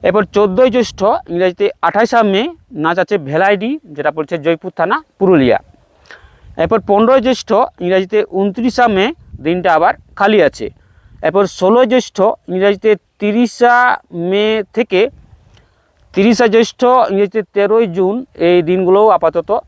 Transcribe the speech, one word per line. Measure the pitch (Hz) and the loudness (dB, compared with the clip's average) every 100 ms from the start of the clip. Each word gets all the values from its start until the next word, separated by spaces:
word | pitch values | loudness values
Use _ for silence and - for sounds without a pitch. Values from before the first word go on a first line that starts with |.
এরপর | 170 190 | 0 -2
চোদ্দোই | 196 202 208 185 254 | -2 0 0 2 2
জ্যৈষ্ঠ, | 240 220 - 196 285 - | 2 -4 -2 -2 -2 -4
ইংরেজিতে | 170 185 175 202 - | -2 -2 0 -4 -2
আঠাইশা | 165 202 226 240 | -4 0 0 2
মে, | 214 196 277 339 _ | 0 0 -4 -8 _
নাচ | 226 160 175 | -4 -2 -2
আছে | 180 208 | -2 -4
ভেলাইডি, | 139 151 190 202 220 302 190 | -2 -2 0 0 -4 -8 -12
যেটা | 147 151 | -6 -6
পড়ছে | 156 151 170 | -4 -6 -4
জয়পুর | 147 165 190 - | -4 -4 -6 -6
থানা, | 170 240 - _ | -4 -4 -6 _
পুরুলিয়া। | 160 175 127 110 - _ _ _ _ - - _ - - | 2 4 4 0 -2 _ _ _ _ -20 -20 _ -20 -6
এরপর | 165 220 190 | -2 -2 0
পনেরোই | 202 226 269 | 0 4 2
জ্যৈষ্ঠ, | 240 254 - 208 - _ | 2 -4 -2 0 0 _
ইংরেজিতে | 180 185 190 208 - | -2 -2 0 -4 -4
ঊনত্রিশা | 185 202 196 240 - 240 | -2 -4 -2 -4 0 0
মে, | 196 208 339 - - | 2 -2 -4 -16 -10
দিনটা | 143 180 175 | -4 -2 0
আবার | 160 175 - _ - | 2 2 -2 _ -2
খালি | 202 214 | 2 4
আছে। | 147 - 110 - _ _ _ - | 2 0 -12 -12 _ _ _ -6
এরপর | 165 180 196 | -2 0 -2
ষোলোই | - 185 233 254 | 0 0 2 2
জ্যৈষ্ঠ, | 254 - - 202 - - | 0 -2 -2 -2 -2 -6
ইংরেজিতে | 180 196 202 220 208 _ _ | -2 0 0 0 -2 _ _
তিরিশা | 208 208 240 - 240 240 247 - _ 175 170 | -4 0 -2 2 2 4 2 -2 _ -8 -4
মে | 196 214 220 196 | -2 0 -2 -6
থেকে | - 240 185 233 - - _ _ _ _ _ _ _ _ | -6 -2 0 -2 -4 -20 _ _ _ _ _ _ _ _
তিরিশা | - 202 226 240 | 0 2 2 2
জ্যৈষ্ঠ, | 220 226 - 247 254 226 | 2 0 0 2 2 2
ইংরেজিতে | 196 202 220 196 | 0 -2 -4 -6
তেরোই | 202 202 220 226 | -2 0 2 0
জুন, | 170 185 220 269 - | 0 -2 -2 -8 -2
এই | 170 180 | 2 2
দিনগুলোও | 160 185 185 190 214 | 2 0 2 4 4
আপাতত | 180 170 170 165 202 | 2 0 -2 -2 -4